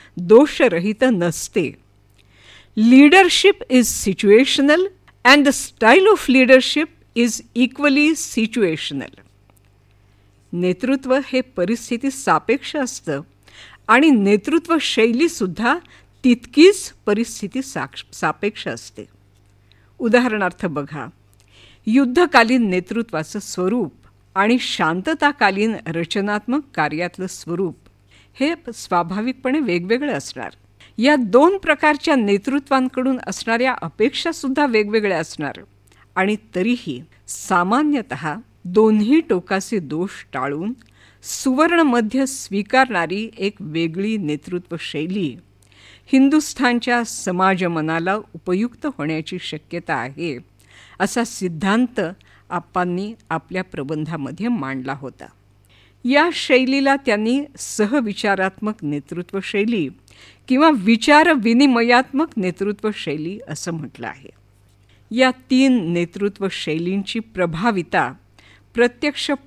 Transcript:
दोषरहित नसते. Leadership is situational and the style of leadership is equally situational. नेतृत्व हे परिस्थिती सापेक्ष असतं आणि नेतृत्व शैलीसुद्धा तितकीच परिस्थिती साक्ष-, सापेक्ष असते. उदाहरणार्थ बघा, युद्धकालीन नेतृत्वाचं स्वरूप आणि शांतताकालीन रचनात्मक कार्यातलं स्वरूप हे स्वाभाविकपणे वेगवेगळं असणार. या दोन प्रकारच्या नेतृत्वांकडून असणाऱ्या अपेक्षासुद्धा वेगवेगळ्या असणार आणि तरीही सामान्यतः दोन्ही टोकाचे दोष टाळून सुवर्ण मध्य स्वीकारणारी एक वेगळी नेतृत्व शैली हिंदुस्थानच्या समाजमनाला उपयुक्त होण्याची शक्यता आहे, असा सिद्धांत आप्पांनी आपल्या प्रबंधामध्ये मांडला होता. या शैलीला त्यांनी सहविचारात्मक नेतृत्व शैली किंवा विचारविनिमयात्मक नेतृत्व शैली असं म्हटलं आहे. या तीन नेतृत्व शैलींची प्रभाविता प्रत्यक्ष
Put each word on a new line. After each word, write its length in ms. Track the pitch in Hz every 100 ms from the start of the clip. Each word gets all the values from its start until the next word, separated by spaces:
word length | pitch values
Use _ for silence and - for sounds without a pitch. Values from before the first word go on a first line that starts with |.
| - -
दोषरहित 840 | 175 220 294 - 262 165 190 208
नसते. 720 | 254 208 175 - - 214 151 - _ _ _ _ _ _ - - _ -
Leadership 920 | 220 262 294 370 370 - 381 403 -
is 80 | 254
situational 1080 | 226 - - 190 208 214 269 - 277 311 381 - _ _ 240
and 200 | 285 277
the 20 |
style 600 | - - - 220 294 381
of 100 | 392 -
leadership 580 | 254 247 262 247 294 311 _ _ -
is 240 | 240 - - -
equally 560 | 247 - 285 277 302 320 - -
situational. 800 | 220 247 190 160 - 139 113 - _ _ _ _ _ _ _ _ _ _ _ _ _
नेतृत्व 640 | 175 180 180 254 269 269 262 269
हे 160 | 262
परिस्थिती 720 | 254 - 180 233 - 233 277
सापेक्ष 640 | 262 - 160 - 269 - 302
असतं 460 | 254 - - 143 151 _ _ - - - -
आणि 220 | 233 311
नेतृत्व 640 | 247 196 208 - 320 330 330
शैलीसुद्धा 960 | - - 226 233 330 - 190 156 240 330 - - _ _
तितकीच 720 | 254 240 - - 349 403 - - -
परिस्थिती 560 | 208 233 - 202 254
साक्ष-, 520 | 262 - 135 - -
सापेक्ष 540 | - 160 151 202 214 -
असते. 380 | 117 - - - _ _ _ _ _ _ _ _ -
उदाहरणार्थ 680 | 233 240 247 214 185 - 185
बघा, 440 | 147 139 151 123 - _ _ _ _ - _ -
युद्धकालीन 840 | 233 269 254 359 254 226 254 220
नेतृत्वाचं 720 | 180 180 214 226 160 156 214
स्वरूप 540 | - - 180 240 196 - _ _ _ 190
आणि 220 | 208 240
शांतताकालीन 1160 | - - 165 175 196 320 294 285 208 190 220 214 -
रचनात्मक 720 | 165 170 214 202 208 208 269 285
कार्यातलं 540 | - 151 151 175 - 185
स्वरूप 500 | - - 175 190 - _ _ _ _ _ -
हे 140 | 285 330 -
स्वाभाविकपणे 840 | 226 - 180 175 190 233 254 262 285
वेगवेगळं 540 | 254 175 180 233 294
असणार. 360 | 160 - - 110 - _ _ - -
या 180 | 240 302
दोन 420 | 226 226 311 392
प्रकारच्या 580 | - 294 311 294 - 277
नेतृत्वांकडून 1040 | 202 202 202 277 277 269 254 262 254 262 -
असणाऱ्या 480 | 190 - 226 262 247
अपेक्षासुद्धा 840 | 165 - 226 - 339 320 269 269 294
वेगवेगळ्या 540 | 220 208 220 208 170
असणार 360 | 160 - 147 90 - _ _ _ _ -
आणि 200 | 190 214 _ 180
तरीही 480 | 208 240 - 127 160 _ -
सामान्यतः 1080 | - - 185 180 240 302 294 208 - 156 165 - _ 180
दोन्ही 540 | 185 220 214 208 311
टोकाचे 600 | 330 185 - 190 - 214
दोष 300 | 143 151 190 - -
टाळून 400 | 131 135 147 196 254 _ _ _ _
सुवर्ण 560 | - - 269 254 330 339
मध्य 460 | 311 240 220 262 269
स्वीकारणारी 1040 | - - 196 202 254 262 196 165 190 226 -
एक 160 | 196 208
वेगळी 580 | 151 156 165 165 208 220
नेतृत्व 580 | 156 147 - 180 180 170
शैली 560 | - 147 160 196 160 113 - _ _ _ - - -
हिंदुस्थानच्या 920 | 269 277 302 294 - 254 240 240 240
समाजमनाला 1120 | 233 - - 180 190 190 180 170 156 165 170 208
उपयुक्त 720 | - 165 - 185 240 - 302 -
होण्याची 400 | 147 160 156 185
शक्यता 520 | - 156 - 170 170
आहे, 440 | 143 120 139 165 123 - _ _ - - -
असा 240 | 196 -
सिद्धांत 800 | 240 - 185 160 190 220 254 - 269 - _ _ -
आप्पांनी 640 | 180 - 185 180 175 202 226 -
आपल्या 340 | 165 - 185
प्रबंधामध्ये 840 | 185 - 139 156 156 165 135 165 220
मांडला 460 | 233 135 135 131
होता. 320 | 135 131 - 65 _ _ _ _ _ _ _ 240
या 240 | 277 330
शैलीला 640 | 311 - 254 254 269 269 277
त्यांनी 460 | 269 208 220 262 285 -
सहविचारात्मक 1160 | - - 208 285 226 196 214 190 190 - 208 214
नेतृत्व 580 | 151 147 - 170 175 196
शैली 460 | 190 208 220 233 139 - _ - - _ -
किंवा 240 | 254 320 277
विचारविनिमयात्मक 1500 | 185 226 302 294 339 302 214 233 285 240 233 247 262 269 330 -
नेतृत्व 520 | 180 175 196 208 220 208
शैली 440 | - 147 156 202 -
असं 260 | 151 -
म्हटलं 340 | 170 135 - 113
आहे. 220 | - - _ _ _ _ _ _ _ _
या 200 | 220 262 254 -
तीन 440 | 254 269 247 165
नेतृत्व 540 | 170 175 196 202 202 196
शैलींची 680 | - - 156 175 196 196 226
प्रभाविता 920 | 220 - 175 160 233 196 165 185 127 139 _ _ _ _ _
प्रत्यक्ष 580 | - 240 247 294 285 - 277